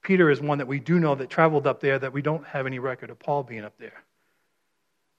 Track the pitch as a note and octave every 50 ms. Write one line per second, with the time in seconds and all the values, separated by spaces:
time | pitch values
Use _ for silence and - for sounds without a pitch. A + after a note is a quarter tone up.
0 | - - F#3+ F3+ E3+ D3 C#3 C3+ D3 D3 C#3+ C#3+ C3+ B2+ C#3 C#3 A#2 D#3+ F3 F3
1 | D#3+ D3 C#3 C3+ C3 - - E3+ D#3+ D#3+ D#3 C#3+ C3+ C#3 - - - C#3 C3+ C3
2 | C3+ C3 C3 C#3+ C#3 D3+ D#3 - - - - C#3 C3 C3+ C3 B2 B2+ C3 B2+ -
3 | - - A#2 - - D#3 C#3+ C#3+ C3 A#2+ A#2 A2 G#2 G#2 - - A#2 - - -
4 | - _ _ _ _ _ _ _ _ _ _ _ _ _ _ _ _ _ _ _
5 | _ _ _